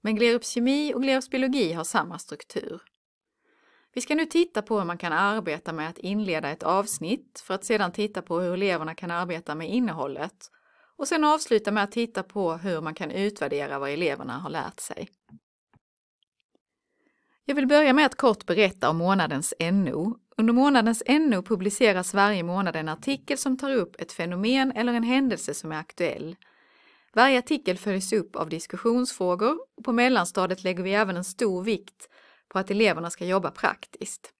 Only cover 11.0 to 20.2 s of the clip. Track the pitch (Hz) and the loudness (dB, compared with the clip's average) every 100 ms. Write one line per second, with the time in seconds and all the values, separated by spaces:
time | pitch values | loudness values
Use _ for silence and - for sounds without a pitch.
11 | 277 330 302 302 - 220 208 214 202 233 | -2 2 4 2 2 2 2 -2 -2 -2
12 | 233 208 185 208 180 165 190 165 160 156 | -4 -6 -8 -4 -2 -2 -4 -4 -6 -8
13 | 156 - 196 202 143 143 139 139 139 147 | -8 -2 -4 -2 -4 -2 -4 -4 -4 -2
14 | 170 139 135 123 165 156 - - - - | -2 -2 -6 -8 -6 -6 -8 -10 -12 -12
15 | - _ _ - _ _ _ _ _ _ | -14 _ _ -20 _ _ _ _ _ _
16 | _ _ _ _ _ _ _ _ _ _ | _ _ _ _ _ _ _ _ _ _
17 | _ _ _ _ - 277 269 294 294 262 | _ _ _ _ -4 0 6 6 6 6
18 | 285 - 262 208 - 180 196 - 123 165 | 4 4 2 2 0 2 2 2 0 2
19 | 175 196 151 139 - - 165 196 170 - | 2 2 2 -2 -4 -4 0 2 2 0
20 | 185 - | -4 -4